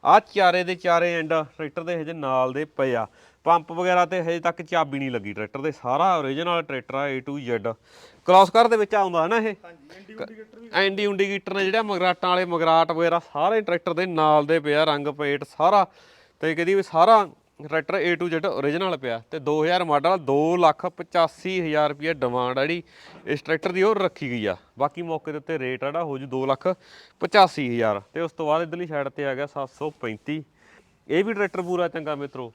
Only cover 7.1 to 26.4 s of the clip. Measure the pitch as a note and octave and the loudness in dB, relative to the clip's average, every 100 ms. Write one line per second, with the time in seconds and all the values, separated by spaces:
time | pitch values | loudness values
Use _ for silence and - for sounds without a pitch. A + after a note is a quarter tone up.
7.1 | C3 B2+ C#3+ B2 A#2 G#2+ A2+ _ - - | -6 -8 -10 -4 -4 -4 -8 _ -20 -20
8.1 | _ - F#3 F#3+ A3+ A#3 A3+ G#3 G#3+ F#3+ | _ 6 8 8 6 4 4 2 2 2
9.1 | E3+ E3 A3+ A3 G3+ E3+ E3+ C#3+ F#3+ G3+ | 2 2 0 -2 -6 -16 -20 -20 -20 -20
10.1 | A3 - A3 A3 - A#3 F3 G3 G3 G3+ | -14 -14 -14 -20 -20 -6 0 0 0 -2
11.1 | G3 G3 G3 - F#3+ F#3+ G#3+ G#3+ F#3+ F3+ | 0 -2 -2 -6 -2 0 0 -2 -2 0
12.1 | F3 F#3 F3+ F3+ E3+ E3 E3 E3 D#3+ E3+ | 0 0 0 0 0 4 4 4 2 2
13.1 | E3+ - D3 E3+ A3 G3+ F3 - E3 F#3 | 0 -2 -2 0 0 0 -4 -2 -4 -2
14.1 | E3 D#3 D3+ D3 E3 D3 D3 D#3 C#3+ C#3+ | 2 4 4 4 0 2 2 2 0 -2
15.1 | D3 D3 C#3+ C#3 - E3 G3+ F3+ _ - | -4 -4 -4 -6 0 2 4 2 _ -20
16.1 | - _ _ D#3 D#3+ E3+ G3 F#3 E3 F3+ | -20 _ _ -4 -2 0 0 0 4 6
17.1 | A3+ F#3+ - _ _ D3 D#3+ D3+ F#3 E3 | 6 4 -8 _ _ -6 -6 -2 -2 0
18.1 | E3+ F3 D#3+ F3+ A2+ C#3+ D#3+ F#3+ D#3+ C3 | -2 -2 -2 -2 -2 -2 -2 -2 -4 -4
19.1 | A2+ A2+ E3 C#3 D3+ D#3 F3+ F3 D3 D#3 | -8 -8 -8 -2 0 2 0 2 2 2
20.1 | F#3+ C#3 C#3 D#3 F3+ E3 D3 F3 - E3+ | 0 2 2 2 4 4 2 -6 -10 -4
21.1 | F3+ E3 - F#3 F#3+ E3 D3+ D3+ C#3+ D3+ | 0 0 0 -6 -4 -2 0 0 0 -6
22.1 | D#3 B2+ B2 B2 B2+ C#3+ E3+ - - - | -2 -2 -2 -2 -2 -2 -4 -8 -20 -20
23.1 | - - C#3+ - D#3+ F#3+ F3+ G3 G#3 F#3+ | -18 -8 -8 -4 -4 -2 0 2 2 -2
24.1 | - C#3+ A#2+ G#2 F2+ _ - C#3+ - E3+ | -4 -6 -4 -4 -4 _ -4 -4 -4 -8
25.1 | D#3+ D#3 D3 C#3+ D#3+ B2+ B2+ C#3 D#3 E3 | -8 -8 -12 -8 -6 -6 -6 -6 -6 -6
26.1 | C#3 C3+ C3 | -8 -8 -6